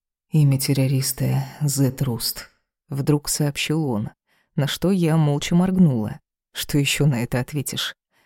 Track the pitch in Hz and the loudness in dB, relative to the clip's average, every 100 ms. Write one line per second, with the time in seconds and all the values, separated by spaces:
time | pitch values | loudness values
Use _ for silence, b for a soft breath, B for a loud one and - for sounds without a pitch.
0 | _ _ _ 160 143 135 - 135 135 135 | _ _ _ 2 4 2 0 0 2 0
1 | 131 - 131 131 135 - 147 135 131 - | -2 -2 -2 -2 -4 -4 -2 2 0 0
2 | 131 113 - - - _ _ _ - 139 | -4 -4 -6 -8 -14 _ _ _ -10 -4
3 | 139 147 - - 147 139 - 156 147 107 | 0 0 0 -2 -2 -2 -4 -2 -2 -2
4 | 120 - _ _ _ - 139 - 170 196 | -4 -10 _ _ _ -4 -2 0 0 2
5 | 165 160 147 143 - 175 185 185 175 123 | 2 2 2 0 0 2 4 4 4 4
6 | 107 139 _ _ _ - - 147 139 - | -4 -8 _ _ _ -12 -2 0 0 2
7 | 147 117 117 123 123 151 127 - - - | 2 2 0 -2 -4 -6 -6 -6 -8 -10
8 | _ _ | _ _